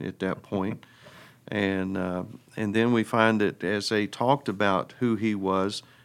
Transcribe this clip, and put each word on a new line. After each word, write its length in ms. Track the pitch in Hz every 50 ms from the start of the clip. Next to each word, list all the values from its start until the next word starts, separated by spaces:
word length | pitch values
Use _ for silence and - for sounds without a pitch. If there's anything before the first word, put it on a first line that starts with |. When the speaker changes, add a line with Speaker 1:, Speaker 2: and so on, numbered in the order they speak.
Speaker 1:
at 180 | - - 92 -
that 220 | 95 92 - - -
point. 420 | - 104 98 95 104 117 - - -
Speaker 2:
<laughs> 40 | - - - - - - - - - _ _ -
Speaker 1:
And, 480 | - 104 101 98 98 95 95 95 95
uh, 280 | 95 92 92 90 90 95 107 113 - - _ -
and 180 | 101 110 104 101
then 180 | 113 117 120 120
we 100 | 113 110
find 380 | - - 117 110 113 110 107
that 240 | 104 95 - - -
as 240 | 87 104 104 98 -
they 180 | 113 107 104
talked 420 | 98 - - 120 123 143 139 - -
about 460 | 98 98 104 101 95 90 - - - -
who 160 | 127 120 113
he 180 | 104 110 110 104
was, 480 | 98 95 95 95 95 95 101 104 - - - - -